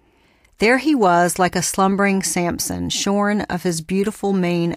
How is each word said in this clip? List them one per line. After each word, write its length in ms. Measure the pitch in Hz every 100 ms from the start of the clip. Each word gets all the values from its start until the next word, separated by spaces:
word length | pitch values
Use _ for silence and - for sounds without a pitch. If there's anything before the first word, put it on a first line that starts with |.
| _ _ _ _ _ _
There 180 | 208 254
he 160 | 269
was, 460 | 285 190 175 175 -
like 160 | 180 185
a 80 |
slumbering 580 | - - 190 196 202 190
Samson, 680 | - 185 175 - - 175 175
shorn 520 | - 196 202 202 208
of 220 | - 175
his 180 | 185 165
beautiful 520 | 160 185 202 - 202
mane 400 | 196 175 175 170